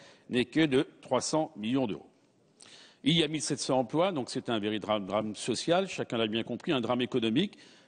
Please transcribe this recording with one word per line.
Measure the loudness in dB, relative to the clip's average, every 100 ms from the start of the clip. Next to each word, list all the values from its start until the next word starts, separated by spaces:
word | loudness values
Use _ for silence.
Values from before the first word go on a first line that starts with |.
| -20 -20 -4
n'est | 0 2
que | 2
de | 4 4 0 -4
trois | -2 0
cents | 2 0 -2 -4
millions | -2 0 0
d'euros. | -4 -10 _ _ _ _ -20 -20 -20 -20 _
Il | 2 2
y |
a | 2
mille | 0
sept | -2 -4
cents | 0 0
emplois, | 2 2 0
donc | 0 -4
c'est | -6 -2
un | -2
véritable | 0 -2 0 -2 0
drame | -2 -2 -4
social, | -4 -2 2 2 0
chacun | -4 -4 -2
l'a | 0
bien | -2
compris, | -4 -6 -2
un | -2
drame | 0 0
économique, | 0 0 2 2 0 -4 -20 -20